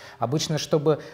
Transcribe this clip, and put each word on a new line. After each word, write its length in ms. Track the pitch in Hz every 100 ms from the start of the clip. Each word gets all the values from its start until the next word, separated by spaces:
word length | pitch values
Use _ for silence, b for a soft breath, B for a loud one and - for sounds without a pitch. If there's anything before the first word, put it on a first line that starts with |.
| B B
Обычно, 360 | 117 156 - 151
чтобы 440 | - 160 147 147 B